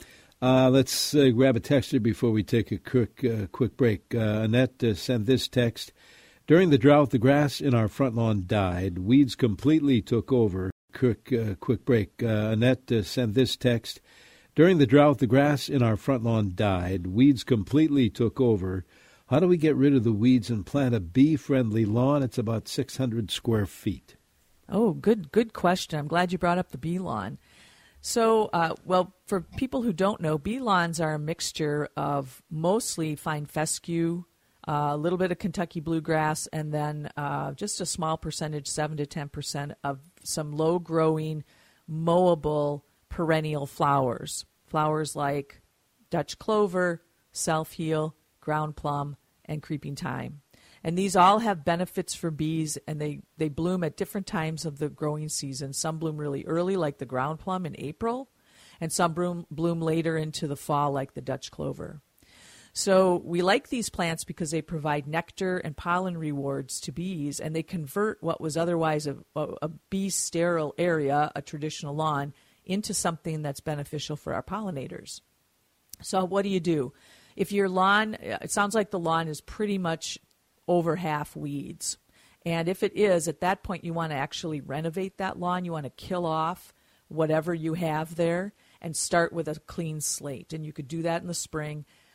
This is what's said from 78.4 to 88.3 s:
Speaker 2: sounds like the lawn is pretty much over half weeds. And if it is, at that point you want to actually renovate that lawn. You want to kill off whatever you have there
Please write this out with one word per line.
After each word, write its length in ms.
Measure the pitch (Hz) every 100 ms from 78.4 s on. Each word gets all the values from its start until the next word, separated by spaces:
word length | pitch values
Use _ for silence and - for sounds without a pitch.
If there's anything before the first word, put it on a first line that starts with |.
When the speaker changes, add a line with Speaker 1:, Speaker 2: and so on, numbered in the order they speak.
| -
Speaker 2:
sounds 240 | - 202 220
like 160 | 196
the 80 | 190
lawn 280 | 165 165 165
is 100 | 151
pretty 380 | - - 214 196
much 400 | 175 165 - - _ _ _ _ -
over 300 | 175 165 156
half 400 | 170 147 151 -
weeds. 600 | 147 143 - 165 - - _ _ _ _ 170
And 240 | 165 165
if 140 | 190
it 120 | 202 -
is, 320 | 208 175 160
at 140 | 147
that 220 | 180 196
point 200 | - 180
you 100 | 170
want 180 | 165 160
to 40 | 139
actually 440 | 147 - 165 151
renovate 560 | - 139 165 160 190 -
that 200 | 190 -
lawn. 280 | 180 180 180
You 80 |
want 100 | 160 143
to 40 |
kill 360 | - - 180 170
off 480 | 160 160 180 - _ _ _ _
whatever 440 | 156 156 156 160
you 200 | 165 160
have 420 | 160 165 151 160 170
there 380 | 170